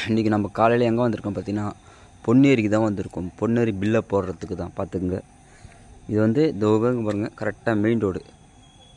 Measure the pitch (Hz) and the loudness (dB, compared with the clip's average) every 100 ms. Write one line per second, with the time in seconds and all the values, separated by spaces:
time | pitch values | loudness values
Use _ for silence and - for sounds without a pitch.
0 | 113 110 110 107 98 - 113 120 120 113 | -2 0 2 0 -2 2 2 4 2 2
1 | 123 104 104 92 92 104 104 - - - | 0 -2 -6 -6 -6 -4 -6 -8 -20 -20
2 | - - - 127 139 123 104 107 110 98 | -20 -10 2 4 6 4 2 2 0 -2
3 | 92 - 90 - 110 117 117 98 104 110 | -8 -8 -10 -4 -2 0 0 0 0 0
4 | - 98 92 82 - 87 87 - 92 92 | 0 -2 -2 -8 -10 -8 -8 -8 -6 -4
5 | 90 92 - - - - - - - - | -4 -4 -8 -20 -20 -20 -20 -20 -20 -20
6 | - 107 110 117 160 98 107 107 120 123 | -4 0 2 2 0 2 2 2 2 0
7 | 107 101 110 - 104 - 117 107 107 117 | -2 -4 -4 -6 -8 -4 -2 0 2 2
8 | 101 87 - - - - - - - | 0 -2 -10 -20 -20 -20 -20 -20 -20